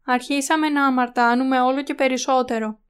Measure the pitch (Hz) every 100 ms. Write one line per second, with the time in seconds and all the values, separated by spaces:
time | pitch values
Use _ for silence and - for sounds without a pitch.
0 | - 247 247 285 269 320 311 285 277 254
1 | 247 247 240 247 262 262 254 269 285 285
2 | 262 254 - 262 254 226 220 214